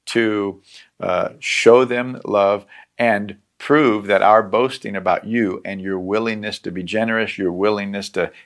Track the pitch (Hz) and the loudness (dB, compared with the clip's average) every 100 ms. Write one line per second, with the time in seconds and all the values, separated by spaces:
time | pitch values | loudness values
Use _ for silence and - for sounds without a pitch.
0 | - 120 113 104 101 95 _ - - - | -4 0 0 0 -2 -6 _ -20 -20 -8
1 | 92 90 92 - - - 113 120 127 123 | -2 -2 -2 -6 -6 2 6 6 4 -2
2 | 127 127 - 101 98 101 - - - - | -6 -8 -2 2 2 2 -4 -20 -16 -2
3 | 120 104 101 101 _ - - 147 135 107 | 0 0 -4 -12 _ -12 0 4 4 2
4 | 101 101 101 110 101 107 127 - - 98 | 2 2 6 4 4 0 -2 -4 -10 -4
5 | 92 87 104 117 107 - - 98 95 95 | -2 -2 -2 -2 0 -2 -8 -8 -6 -6
6 | 92 107 113 107 104 - 104 90 87 107 | -2 -2 -2 -4 -8 -8 -10 -10 -4 -2
7 | 113 113 107 - 95 90 104 104 101 98 | 0 0 -2 -2 -4 0 0 0 -4 -8
8 | 98 95 82 - | -6 -4 -6 -8